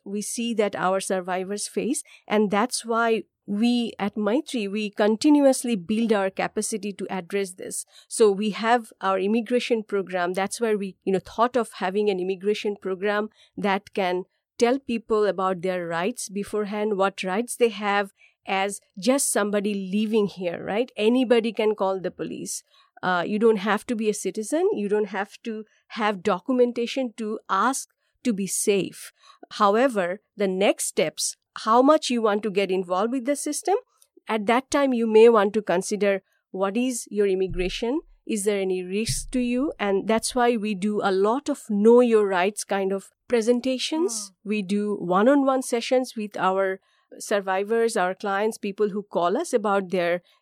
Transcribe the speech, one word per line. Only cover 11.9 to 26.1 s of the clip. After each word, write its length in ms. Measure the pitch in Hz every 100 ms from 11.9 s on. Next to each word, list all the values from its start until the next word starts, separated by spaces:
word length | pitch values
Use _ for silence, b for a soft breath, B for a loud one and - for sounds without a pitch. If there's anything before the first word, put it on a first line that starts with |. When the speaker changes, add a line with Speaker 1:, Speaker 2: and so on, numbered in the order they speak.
| 190 208
Speaker 1:
an 100 | 185
immigration 560 | 180 190 196 208 220 202
program 540 | 190 190 202 208 214 b b -
that 380 | 196 196 -
can 320 | - 185 180 185 _ _ -
tell 220 | 233 269
people 460 | - 233 - 214 208
about 360 | 180 185 185
their 260 | 180 180 170
rights 400 | 170 185 247 -
beforehand, 680 | 196 202 208 202 208 214 196
what 260 | 196 190
rights 320 | 190 185 240 -
they 140 | 233
have 420 | 202 208 202 202 b b b -
as 360 | 196 196 202 - -
just 320 | 190 277 -
somebody 420 | 233 208 208 202 202 190
living 340 | 202 220 220 202
here, 340 | - 180 170
right? 300 | - 196 254 -
Anybody 560 | 214 247 247 233 226
can 220 | 214 214 214
call 260 | 190 190
the 100 | 180
police. 520 | - - - 185 - b b b _
Uh, 200 | - 180 -
you 120 | 208
don't 200 | 226 220
have 280 | 202 208 -
to 100 | 226
be 140 | 214
a 40 |
citizen. 540 | 202 196 185 214 302 381
You 160 | 415 202
don't 200 | 208 208
have 280 | 202 202 -
to 220 | 233 220 214 _ _
have 340 | - 214